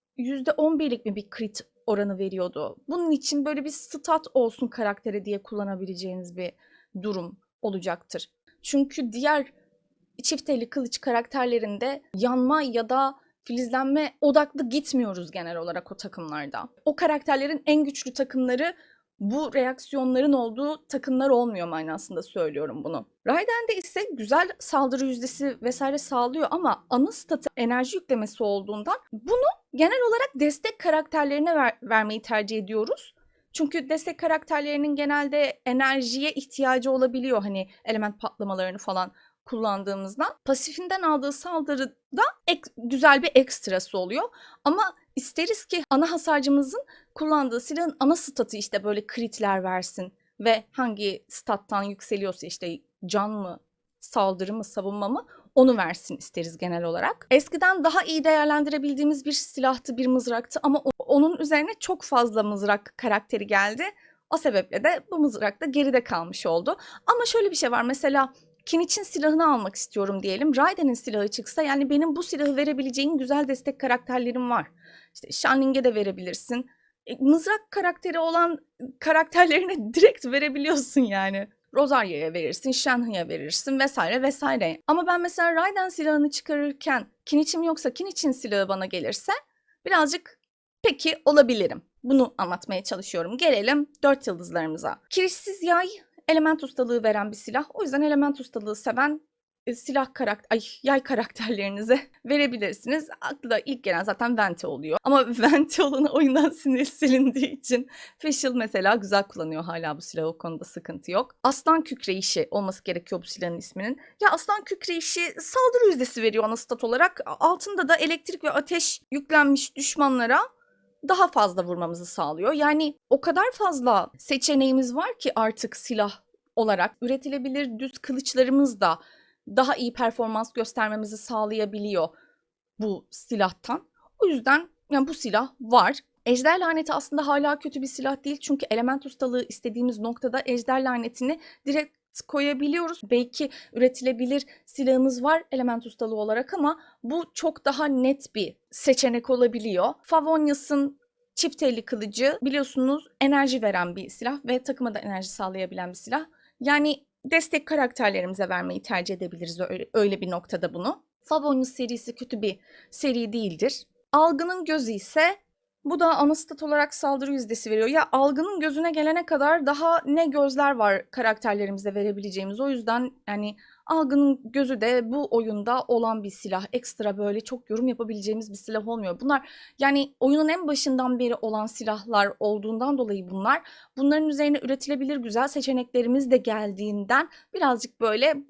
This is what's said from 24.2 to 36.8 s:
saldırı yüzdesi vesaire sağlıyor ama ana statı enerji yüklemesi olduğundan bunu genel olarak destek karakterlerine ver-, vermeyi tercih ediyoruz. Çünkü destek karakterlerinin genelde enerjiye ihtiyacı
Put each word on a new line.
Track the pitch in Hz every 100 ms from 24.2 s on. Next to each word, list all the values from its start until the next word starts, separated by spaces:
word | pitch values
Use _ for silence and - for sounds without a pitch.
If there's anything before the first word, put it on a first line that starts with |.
| 214 294 359 -
saldırı | - 269 269 262
yüzdesi | 269 240 262 - 277 208
vesaire | 240 247 277 285
sağlıyor | - 247 240 302 285
ama | 339 294 - -
ana | 247 349
statı | - - 330 - -
enerji | 233 247 254 381
yüklemesi | - 233 214 -
olduğundan | 214 202 196 214 262 480 -
bunu | 220 262 494 605 - _
genel | 247 330 508 466
olarak | 466 554
destek | 262 294 294 427 -
karakterlerine | 339 311 311 311 285 294 330 311
ver-, | 240 -
vermeyi | - 220 214 220
tercih | - 214 202 220
ediyoruz. | 190 220 240 539 - _ _ _ _
Çünkü | - 285 330 262
destek | 311 349 330
karakterlerinin | 320 311 311 302 294 285 294 285
genelde | 285 294 285 294 277 - 247
enerjiye | 254 269 269 240 254 302
ihtiyacı | 294 - - 262 254